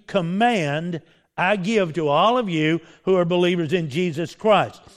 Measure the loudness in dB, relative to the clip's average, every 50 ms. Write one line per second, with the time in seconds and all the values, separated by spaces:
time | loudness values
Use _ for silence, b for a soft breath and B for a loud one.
0 | _ -4 -4 -2 -2 -2 0 0 2 2 2 0 0 -2 -2 -4 -4 -6 -8 -10
1 | b b b b b b _ -2 0 0 0 0 0 0 0 0 0 0 -2 -2
2 | 0 2 2 4 4 4 2 0 -2 -2 -2 0 0 0 0 -2 B B B B
3 | B 0 2 2 2 2 2 2 2 2 0 0 -2 -2 -2 -2 -2 -4 -4 -4
4 | -4 -2 -4 -6 -8 -8 -10 -4 2 2 4 4 2 -2 -6 -14 b b b